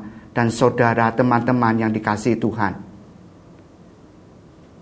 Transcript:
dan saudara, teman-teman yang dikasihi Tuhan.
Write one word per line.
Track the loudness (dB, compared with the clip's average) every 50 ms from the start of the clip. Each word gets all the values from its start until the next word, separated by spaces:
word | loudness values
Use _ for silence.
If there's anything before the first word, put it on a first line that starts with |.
| -10 -16 -18 -18 -20 -8
dan | -4 -2 0 0
saudara, | 2 2 2 2 4 4 2 2 4 2 2 0 2
teman-teman | 0 2 2 2 2 2 0 0 2 2 2 0 0 0
yang | 0 -2
dikasihi | -2 -2 -2 -4 -2 0 -2 -2 0
Tuhan. | -2 -4 -2 -2 -4 -4 -4 -8 -12 -18 -20 -20 -20 -20 -20 -20 -20 -20 -20 -20 -20 -20 -20 -20 -20 -20 -20 -20 -20 -20 -20 -20 -20 -20 -20 -20 -20 -20 -20 -20 -20 -20 -20 -20 -20 -20 -20 -16